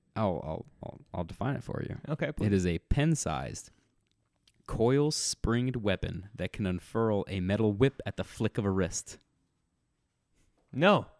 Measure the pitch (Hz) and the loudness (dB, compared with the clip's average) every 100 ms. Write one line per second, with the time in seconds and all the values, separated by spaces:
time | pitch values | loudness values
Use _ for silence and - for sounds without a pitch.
0 | _ - 104 82 78 80 - - - - | _ -2 0 0 -4 -8 -10 -14 -14 -14
1 | - - 85 - 127 139 - - - - | -10 -8 -8 -4 -4 -4 -6 -8 -6 -8
2 | - 156 151 - 107 101 90 82 - - | -8 -4 -4 -2 2 2 2 0 0 2
3 | 156 156 - 69 65 - - _ _ _ | 4 2 0 -4 -6 -10 -14 _ _ _
4 | _ _ _ _ _ _ - - 117 139 | _ _ _ _ _ _ -8 2 4 4
5 | 147 - - - - 117 127 120 101 92 | 2 0 -4 -2 0 2 0 -2 0 -2
6 | 90 87 95 - 90 - 98 90 - 113 | -2 -6 -10 -6 -6 -2 -2 -2 -2 0
7 | 113 101 - 95 90 104 110 101 131 - | 2 0 0 -2 0 2 2 4 2 0
8 | - - - - 110 - 101 95 90 - | -6 -6 -8 -4 -2 0 0 2 0 -2
9 | - - _ _ _ _ _ _ _ _ | -10 -16 _ _ _ _ _ _ _ _
10 | _ _ _ _ _ _ _ 123 180 170 | _ _ _ _ _ _ _ 2 4 4
11 | 90 - | 2 -10